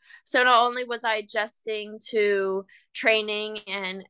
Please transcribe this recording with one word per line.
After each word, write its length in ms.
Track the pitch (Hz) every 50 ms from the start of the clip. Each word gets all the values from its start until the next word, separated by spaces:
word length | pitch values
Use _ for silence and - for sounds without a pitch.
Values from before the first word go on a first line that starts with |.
| _ - - - -
So 200 | - - 254 247
not 220 | 254 247 226 240
only 200 | 247 240 254 247
was 180 | 233 240 226 233
I 120 | 233 220
adjusting 840 | 214 214 208 - 220 208 226 - - _ 226 220 214 208 208 214 220 - -
to 540 | - 220 208 208 202 196 196 190 190 196 196 _ _ _ _ _ -
training 640 | - - 240 220 220 214 208 214 208 214 214 214 214 208 196
and, 380 | 190 202 190 185 190 196 190 -